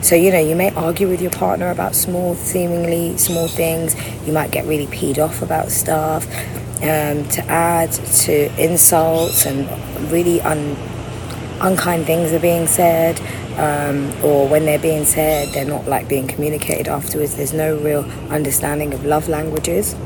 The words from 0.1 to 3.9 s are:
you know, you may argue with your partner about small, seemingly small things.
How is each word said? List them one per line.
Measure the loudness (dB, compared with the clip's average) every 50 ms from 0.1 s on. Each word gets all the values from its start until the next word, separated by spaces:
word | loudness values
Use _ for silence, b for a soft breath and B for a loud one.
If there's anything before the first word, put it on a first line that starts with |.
| 6
you | 6 6 6
know, | 6 4
you | 4 4 2
may | 2 2 0 0
argue | 0 -2 -2 0 0 2 0
with | 2 0
your | -2 -4
partner | -2 0 0 0 0 0 -2 -2
about | -2 -2 -4 -2 -2
small, | -2 -2 -2 -2 -2 0 -2 -2
seemingly | -2 -4 -4 -2 0 0 0 0 0 0 0 0 0 0 -2 -2 -2
small | -2 -2 0 0 -2 -2
things. | 0 -2 0 0 0 -2 -2 -2